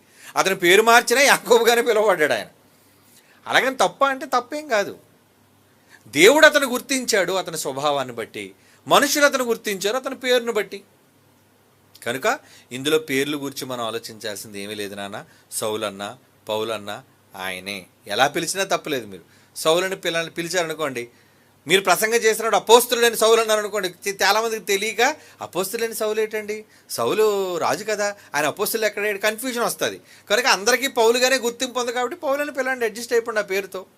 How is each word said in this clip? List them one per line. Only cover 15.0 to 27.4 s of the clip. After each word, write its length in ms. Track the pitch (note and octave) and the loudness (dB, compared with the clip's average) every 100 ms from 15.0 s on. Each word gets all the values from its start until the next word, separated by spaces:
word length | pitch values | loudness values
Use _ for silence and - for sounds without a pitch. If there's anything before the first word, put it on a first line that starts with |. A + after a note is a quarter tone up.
| G2 A2 - _ _ | -12 -12 -16 _ _
సౌలన్నా, 680 | - A2 G#2+ G#2 G2 G2+ B2+ _ _ - | -6 -4 -4 -6 -6 -12 -12 _ _ -6
పౌలన్నా 540 | G#2+ A2+ G#2+ G2+ A2+ C3 _ _ F#2+ | -4 -4 -6 -8 -14 -16 _ _ -10
ఆయనే. 500 | F#2 F#2 F#2+ G2+ F2 _ G#2 | -8 -8 -10 -12 -14 _ -6
ఎలా 200 | G#2 C#3+ | 0 0
పిలిచినా 360 | E3+ E3 F#3+ | 0 -6 -4
తప్పలేదు. 420 | F#3+ F3 F3 C3+ G#2 | -2 -4 -4 -6 -8
మీరు 180 | F2+ - _ _ - | -14 -20 _ _ -4
సౌలని 400 | D#3+ E3+ F#3+ F#3+ | 0 2 0 -4
పిల్ల-, 340 | F3+ E3 E3 | -4 -4 -6
పిలిచారనుకోండి, 800 | E3 E3+ F3+ E3 D3+ D3 B2 A#2+ _ _ _ _ _ C#3 | -8 -4 -2 -2 -4 -6 -6 -10 _ _ _ _ _ 0
మీరు 140 | F#3+ | 2
ప్రసంగం 320 | G3 E3+ A3 | 4 2 2
చేసినప్పుడు 420 | A#3 A3 G#3+ A3+ G3 | 0 2 0 0 0
అపోస్తులుడైన 580 | - A#3+ A#3 A#3 A#3 | 6 6 6 2 2
సౌలు 280 | A3+ A3+ A3+ | 4 4 4
అన్నారు 180 | A3 G#3+ | 2 -2
అనుకోండి, 340 | G#3 G#3 F#3 E3 G3+ | -2 -4 -4 -6 -8
చే-, 100 | G3 | 0
చాలామందికి 420 | F#3+ G#3+ A3+ A3 F#3+ | 2 2 0 -4 -2
తెలియక 500 | G3 A3 G3+ C4 D4+ - - | -2 -2 0 0 0 -12 -14
"అపోస్తులుడైన 520 | G#2 E3 F#3+ A3+ A3+ | -6 -4 -4 -4 -6
సౌలు 280 | G#3+ G#3+ A3 | -4 -4 -2
ఏంటండి? 440 | G#3+ G#3+ G#3 G#3+ - _ - | -4 -6 -8 -10 -14 _ -10
సౌలు 680 | - A#2+ G3 G#3+ G3+ | -4 -2 2 2 2